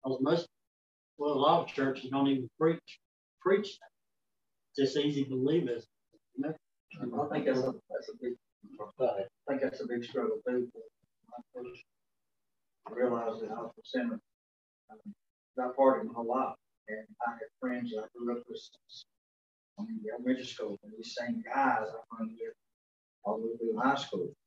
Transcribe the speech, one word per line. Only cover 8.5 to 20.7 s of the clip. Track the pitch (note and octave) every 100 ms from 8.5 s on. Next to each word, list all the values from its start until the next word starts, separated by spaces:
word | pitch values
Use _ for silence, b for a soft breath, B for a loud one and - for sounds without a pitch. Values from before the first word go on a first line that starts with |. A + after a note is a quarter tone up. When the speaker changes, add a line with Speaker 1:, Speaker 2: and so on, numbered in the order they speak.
| _ - - G#2+ -
Speaker 2:
I | - G2 G2 _ -
think | C#3
that's | C4 -
a | B3+
big | -
struggle | A#3+ - - A2 B2
too. | B2+ B2
When | - - _ _ _ _
I | A#3+ -
first | B3+ B2 B2 - _ _ _ _ _ _ _ _ _ -
realized | A2+ B2 A#2 A#2 A2+
that | G#2+
I | A2
was | A2+ -
a | -
sinner, | B2+ A#2+ A#2 _ _ _ _ _ _ _
um, | A3 - - _ _ _ -
that | B2 -
part | C3+ A3
of | -
my | -
life, | A#2 A#2+ - - _ _ -
and | G#3+ A3 - -
I |
had | A#3 - _
friends | - B2 A#3+
that | G#2+
I | -
grew | A#2+ E3+ -
up | -
with | A2+
since, | - _ _ - - _ _ _ _ _ _ -
I |
mean, | A3 A3+ G#3+
elementary | - B3 C4
school, | - - G#3+